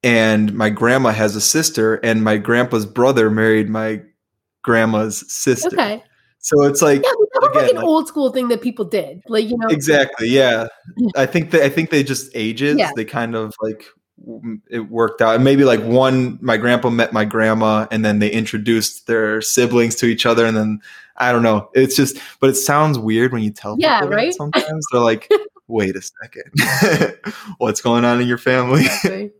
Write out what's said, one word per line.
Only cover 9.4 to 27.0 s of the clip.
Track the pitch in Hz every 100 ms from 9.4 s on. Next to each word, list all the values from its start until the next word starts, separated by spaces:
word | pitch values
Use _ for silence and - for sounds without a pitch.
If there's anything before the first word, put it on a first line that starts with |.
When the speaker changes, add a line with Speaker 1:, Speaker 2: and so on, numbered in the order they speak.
| 220
Speaker 2:
you | 240
know | 226
Speaker 1:
Exactly, | 151 139 147 135 - 113
yeah. | 135 131 113 113 - - -
Speaker 2:
Mm. | 233 143
Speaker 1:
I | 131
think | 175 160
that, | 165
I | 139
think | 151 160
they | 151
just | 135 131 -
ages, | 123 110 113 143 147
Speaker 2:
Yeah. | 170 120
Speaker 1:
they |
kind | 107 117 117
of, | 113 110 -
like, | 110 107 - _ _ _
w-, | - 110 113 107 _
it | 117 107
worked | 113 113 -
out. | 113
And | 117
maybe, | 131 139
like, | 135 113
one, | 110 123 131 131 127 -
my | 123 110
grandpa | 120 120 123
met | 117 113
my | 113 107
grandma, | 110 110 110 110 107 107
and | 110
then | 107 104
they | 104
introduced | 113 107 113 107 113 107 - -
their | 113 107 110
siblings | 107 - 120 120 117 -
to | 120
each | 113
other, | 120 117 113
and | 110
then, | 107 104 - - - -
I | 123
don't | 120
know. | 117 104 104
It's | 127 135
just, | 135 135 - - -
but | 135
it |
sounds | 135 - 147 156 131
weird | 110 110 123
when | 120
you | 107
tell | 104 101 240
Speaker 2:
Yeah, | 311 233
Speaker 1:
people | -
that | 208
Speaker 2:
right? | 294
Speaker 1:
sometimes. | 381 147 - 156 156 147
They're | 123
like, | 117 113 - 427 415
Speaker 2:
<laughs> | _ -
Speaker 1:
"Wait | 113 95
a | 95
second. | - - - - - 147 - 135 202 156